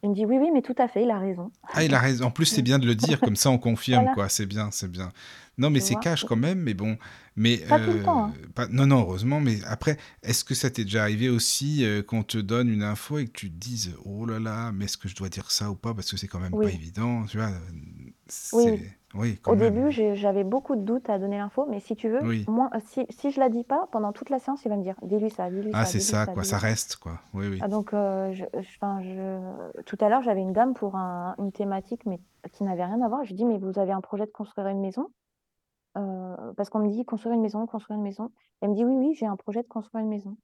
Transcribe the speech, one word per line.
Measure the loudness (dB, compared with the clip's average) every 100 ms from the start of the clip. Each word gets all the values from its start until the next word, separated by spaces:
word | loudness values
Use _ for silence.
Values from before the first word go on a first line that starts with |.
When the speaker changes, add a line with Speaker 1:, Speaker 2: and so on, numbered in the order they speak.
Speaker 1:
Il | 0
me |
dit, « | 2 4
Oui, | 4
oui, | 6
mais | 4
tout | 2 0
à | 2
fait, | 2
il | 2
a | 2
raison. » | -2 -4 -8 -12 -6
Speaker 2:
Ah, | 0
il | 4
a | 6
raison. | 4 4 0
En |
plus, | 2
c'est | 2 4
bien | 4 6
de | 6
le |
dire, | 4 4 4
Speaker 1:
<laughs> | 4
Speaker 2:
comme | 4
ça, | 4
on | 4
confirme, | 4 0 4 4
Speaker 1:
Voilà. | 6
Speaker 2:
quoi. | 2 0
C'est | 0 -2
bien, | -4 -4
c'est | -4 -6
bien. | -6 -8 -10 -20 -20 -16 0
Non, | 4
mais | 4
Speaker 1:
Tu | 4
Speaker 2:
c'est |
Speaker 1:
vois ? | 0
Speaker 2:
cash | 2 0
quand | 0 0
même, | 2 0
mais | 0
bon. | 0 -2 -2 -8 -20 -14 2
Mais, | 4 4
Speaker 1:
Pas | 4 4
tout | 6
le | 2
temps, | 4 2
Speaker 2:
euh, | 2
Speaker 1:
hein. | -4 -10
Speaker 2:
pas... | -4 0
non, | 4 6
non, | 8
heureusement, | 6 0 0 2
mais | 2 0 -2
après, | -2 0 -2 -6 -14
est-ce | -2 -2
que | 0
ça | -2 -2
t'est | -2
déjà | -2 2
arrivé | 2 2 2
aussi, | 2 2 0 0 2
euh, | 2 2
qu'on | 0 -2
te | -2 -2
donne | 0 2 2
une | 2
info | 0 -4 -4 -4
et | -4
que |
tu | -8 -12
te | -10
dises, « | -8 -6 -6 -8
Oh | -10 -6 -4
là | -4
là, | -4 -4 -4
mais | -4 -4
est-ce | -4
que | -8
je | -8
dois | -8
dire | -8 -4
ça | -2 -2
ou | -4
pas ? | -6
Parce | -6 -6
que | -6
c'est | -6
quand | -6
même | -4
pas | 0
Speaker 1:
Oui. | 0
Speaker 2:
évident, | 0 -8 -4 -2 -2 -4
tu | -4
vois ? » | -4 -4 -10
Speaker 1:
Oui, | -14 -16 -18 -20 -20 _
Speaker 2:
C'est, | -14 0 4 4
Speaker 1:
oui. | 4 -4 -16 _
Speaker 2:
oui, | -4 -2 -2
quand | 2
Speaker 1:
Au | 4
Speaker 2:
même. | 4
Speaker 1:
début, | 4 2
j'ai, | 2 0 2
j'avais | 0 0
beaucoup | 0 -2 0 -2
de |
doutes | 0 -2 0
à | -2
donner | -2 -4
l'info, | -4 -2 -2
mais | -4
si | -6
tu | -4 -2
veux, | 0
Speaker 2:
Oui. | 0 -2 0
Speaker 1:
moi, | 0 0
euh, | -2 -8
si, | -6 -6
si | -4 -4
je | 2
la | 2
dis | 2
pas, | 0 -2 0
pendant | -2 -4
toute | -6 -4
la | -4
séance, | -2 -4
il | -2
va | -2
me |
dire, « | -4 -6
Dis-lui | -2 0 0
ça, | -2 -6
dis-lui | -4 -2
Speaker 2:
Ah, | 0
Speaker 1:
ça, | 0
Speaker 2:
c'est | 0
Speaker 1:
dis-lui | 0
Speaker 2:
ça, | 0
Speaker 1:
ça, | 0
Speaker 2:
quoi, | -2
Speaker 1:
dis-lui | -2
Speaker 2:
ça | 0
Speaker 1:
ça. » | 0
Speaker 2:
reste, | -2 -4 -10
quoi. | -10 -12 -10
Oui, | -6 -4
oui. | -4
Speaker 1:
Ah, | -2
donc, | -4 -2
euh, | -2 0 -2 -4
je, | -6 -6
je, | -8 -8 -8
enfin, | -6 -6
je... | -8 -8 -8 -8 -10 -12 -14 -14
tout | -12 0
à | 4
l'heure, | 4
j'avais | 2 0
une | 0
dame | 2 2
pour | 2 -4 -4
un, | -6 -6 -8 -6
une | -6
thématique, | -4 -4 -4 -6 -8 -6
mais | -8 _ _ -20
qui | _
n'avait | -4 -2
rien | -2 0
à | 0
voir. | -2
Je | -6
lui | -2
dis, « | 0
Mais | 0
vous | -2 -2
avez | 0
un | -2
projet | -4 -6 -6
de |
construire | -6 -10 -6 -4
une | -2
maison ? » | -4 -4 -8 _ _ _ _ _ _ _ _ -8
Euh, | -6 -6 -10 -12 -12 -6
parce | -4
qu'on | 0
me | 0
dit, « | 0 -4
Construire | -4 -2 0
une |
maison, | 0 -2 -4
construire | -6 -8 -6
une |
maison. » | -6 -6 -10 _ _ _
Elle | 0
me |
dit, « | 2 4
Oui, | 4
oui, | 2 0
j'ai | -2
un | -4
projet | -4 -6
de | -4
construire | -8 -8 -6
une | -4
maison. » | -4 -8 -16